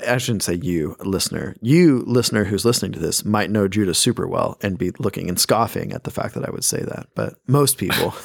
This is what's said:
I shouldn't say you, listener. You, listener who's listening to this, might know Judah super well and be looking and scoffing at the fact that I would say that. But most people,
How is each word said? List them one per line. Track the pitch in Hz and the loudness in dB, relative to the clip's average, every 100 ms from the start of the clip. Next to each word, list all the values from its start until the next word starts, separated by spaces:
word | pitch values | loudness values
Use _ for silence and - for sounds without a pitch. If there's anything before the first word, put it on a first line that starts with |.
| 117 | 0
I | 123 | 0
shouldn't | 123 104 | 0 -2
say | - 85 | -2 -4
you, | 90 85 76 - | -2 0 -2 -4
listener. | 98 92 - - - 98 | -2 -2 -2 -6 -8 -4
You, | 113 160 170 127 - | 2 6 6 4 2
listener | 120 110 113 | 2 2 0
who's | 98 98 117 | 0 2 2
listening | - 92 | 2 -2
to | - | -4
this, | 82 - 98 | -4 -2 0
might | 107 87 | 0 2
know | 107 98 | 2 2
Judah | 101 98 80 | 2 2 2
super | 123 113 87 | 0 0 -2
well | 85 82 - | -2 -2 -2
and | 101 90 | -4 -2
be | 90 - | -4 -2
looking | 101 - 87 | -4 -4 -4
and | 90 | -2
scoffing | - 110 113 - 95 | 2 2 2 -2 -6
at | - | -8
the | - | -8
fact | - 104 120 | -6 -6 -6
that | - | -8
I | |
would | - - | -4 -4
say | 135 | -2
that. | 135 - - - | -4 -8 -10 -6
But | - - - | -6 -6 0
most | 139 139 - | 4 4 0
people, | 92 - 82 - | -2 0 -2 -4